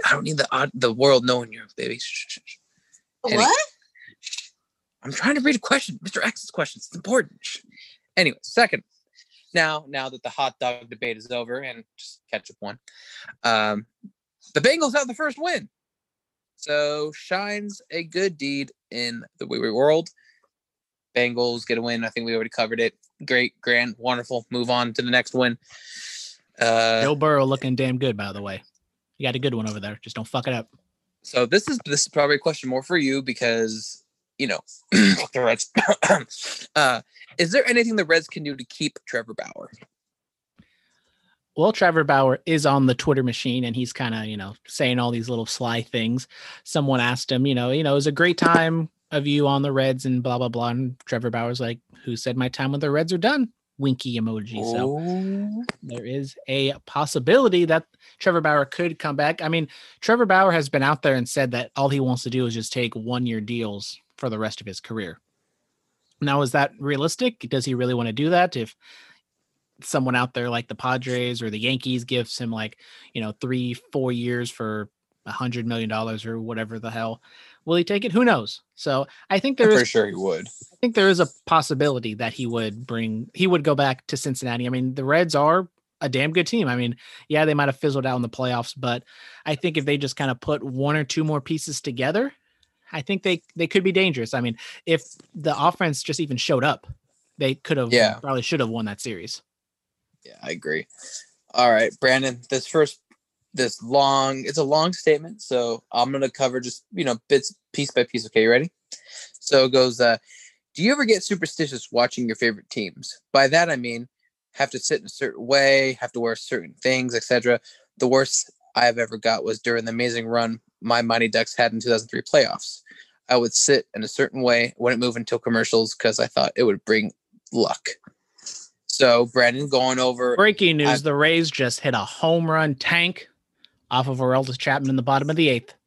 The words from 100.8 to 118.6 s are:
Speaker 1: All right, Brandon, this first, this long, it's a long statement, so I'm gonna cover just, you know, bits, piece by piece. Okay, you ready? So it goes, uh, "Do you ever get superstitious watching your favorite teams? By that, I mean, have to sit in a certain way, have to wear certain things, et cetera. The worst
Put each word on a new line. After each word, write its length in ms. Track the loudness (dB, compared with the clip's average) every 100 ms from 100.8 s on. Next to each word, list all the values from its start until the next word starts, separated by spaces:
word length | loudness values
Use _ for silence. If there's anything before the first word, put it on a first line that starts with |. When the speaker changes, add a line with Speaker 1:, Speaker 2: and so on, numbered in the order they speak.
| -6 -16 -18 -18 -18 _ _
Speaker 1:
All 180 | 2 4
right, 200 | 4 2 2
Brandon, 420 | 2 2 0 -6 -4
this 160 | -4 0
first, 320 | 2 2 0 _ _ _ _ _
this 280 | -4 -4 -4
long, 600 | 0 4 4 4 0 -2 -4
it's 120 | -2
a 60 |
long 280 | 2 2 2
statement, 480 | 0 2 2 0 -16
so 420 | -4 -2 -2 -4 -4
I'm 200 | -2 0
gonna 180 | 0 -4
cover 300 | -2 -2 -2
just, 240 | -6 -12 _
you 100 | -4 -4
know, 120 | -4 2
bits, 260 | 0 0 -12 _
piece 180 | -6 -2
by 120 | 0 0
piece. 200 | -2 -2
Okay, 180 | 2
you 60 | 6
ready? 220 | 4 2 _ _ -20 -20 -20 -20 -16
So 260 | 2 4 6
it 60 |
goes, 300 | 4 4 4
uh, 160 | 2 2 _ -20 -20 _ _
"Do 100 | -2
you 80 | 2
ever 140 | 2 2
get 180 | 2
superstitious 640 | 0 -2 -2 -4 -4 -6 -4
watching 360 | 0 0 0 -4
your 80 | 0
favorite 340 | -2 -2 -8
teams? 500 | -8 -8 -10 -16 -18 _
By 160 | 4 4
that, 220 | 4 2
I 60 | 0
mean, 300 | -6 -8 -12 _ _ _ _
have 160 | -4 -4
to 80 | -4
sit 200 | -4 -4
in 60 | -4
a 40 |
certain 360 | -8 -8 -6 0
way, 460 | 4 6 4 2 -2
have 100 | -6
to 60 | -4
wear 160 | -2 -4
certain 380 | -6 -8 -8 -4
things, 320 | -2 0 -2 -4
et 80 |
cetera. 360 | 0 0 2 0 -2 -20 _ -2
The 100 | 2
worst 440 | 4 4 -2 -4 _